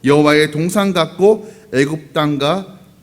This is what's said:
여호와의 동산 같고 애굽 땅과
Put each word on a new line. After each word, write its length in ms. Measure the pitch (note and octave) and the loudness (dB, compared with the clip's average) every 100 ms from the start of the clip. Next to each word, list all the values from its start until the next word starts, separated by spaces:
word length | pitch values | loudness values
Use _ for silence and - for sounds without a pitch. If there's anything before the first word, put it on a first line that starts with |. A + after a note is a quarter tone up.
여호와의 460 | C3 D3 D3+ D3+ D3+ | 2 4 4 2 0
동산 420 | D3+ E3+ G3+ G3 | -2 -4 -2 -2
같고 580 | F3+ D#3+ - F#3+ G#3+ - - - | -2 -4 2 2 2 -4 -20 -6
애굽 400 | B2 C#3+ D#3 - | -2 -2 -4 -8
땅과 680 | D#3+ D3+ D3 C#3+ F3+ F#3+ - - _ | -4 -2 -2 -2 -4 -8 -20 -20 _